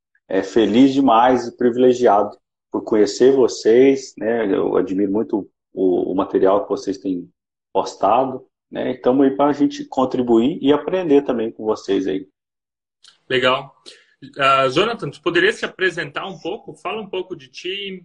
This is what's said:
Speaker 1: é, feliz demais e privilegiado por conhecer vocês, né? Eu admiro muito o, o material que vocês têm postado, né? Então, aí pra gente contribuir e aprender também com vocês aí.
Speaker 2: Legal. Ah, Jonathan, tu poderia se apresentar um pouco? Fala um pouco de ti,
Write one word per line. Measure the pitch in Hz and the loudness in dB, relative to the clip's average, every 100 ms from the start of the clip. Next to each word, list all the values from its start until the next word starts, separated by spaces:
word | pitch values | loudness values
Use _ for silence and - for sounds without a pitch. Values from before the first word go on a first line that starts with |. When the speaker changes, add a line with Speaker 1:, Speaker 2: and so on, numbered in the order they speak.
| _ _ _ | _ _ _
Speaker 1:
é, | 95 | -4
feliz | 95 117 104 113 135 | 0 0 2 4 4
demais | 135 135 113 127 123 120 | 4 2 4 4 2 -2
e | - | -2
privilegiado | 123 117 127 120 117 101 104 - _ _ _ | -2 2 2 4 4 2 0 -8 _ _ _
por | 110 | -10
conhecer | - 110 101 - 127 | -2 0 0 4 4
vocês, | 135 113 - 107 117 135 135 - - | 4 2 2 2 6 6 4 -4 -8
né? | 104 117 104 | -4 -2 -2
Eu | 95 92 95 | -2 0 -2
admiro | 92 95 101 | -2 -2 -2
muito | 104 113 107 - _ _ | -2 -2 -4 -6 _ _
o, | 92 92 90 92 | -2 0 0 -2
o | |
material | 92 95 - 95 98 | -4 -2 2 2 2
que | - | -2
vocês | 98 - 95 | -6 -6 -8
têm | 98 90 85 _ _ _ _ | -6 -8 -10 _ _ _ _
postado, | 95 90 - 95 117 131 127 - _ _ | -6 -6 -2 0 2 0 -6 -16 _ _
né? | - 127 | -8 -8
Então, | 123 123 135 | -2 0 2
aí | 135 135 | 2 2
pra | 143 | 0
gente | 135 143 - | 2 -2 -2
contribuir | - - 127 131 120 113 123 - | -8 -2 -2 -2 2 2 2 0
e | 135 | 0
aprender | 147 - 185 175 143 | 0 0 -4 2 2
também | 143 117 113 | 2 -4 -6
com | - | -6
vocês | 110 107 - 98 95 | -6 -4 -2 -2 -2
aí. | 95 - _ _ _ _ _ _ _ _ _ _ | -6 -8 _ _ _ _ _ _ _ _ _ _
Speaker 2:
Legal. | 131 127 135 143 _ - - _ _ 135 - | -2 0 -2 -6 _ -20 -20 _ _ -20 -2
Ah, | 135 135 131 | 2 2 2
Jonathan, | 135 214 226 151 | 0 -2 -4 -10
tu | - | -6
poderia | 175 170 190 | -2 0 0
se | 220 | -2
apresentar | 220 - 185 165 147 160 185 | -10 -4 -4 -4 -10 -10 -12
um | 185 | -12
pouco? | - 214 - | -12 -12 -14
Fala | - 180 214 | -12 -10 -10
um | 196 | -8
pouco | 185 185 160 | -10 -10 -14
de | 131 | -16
ti, | - 180 196 196 185 | -14 -10 -10 -10 -14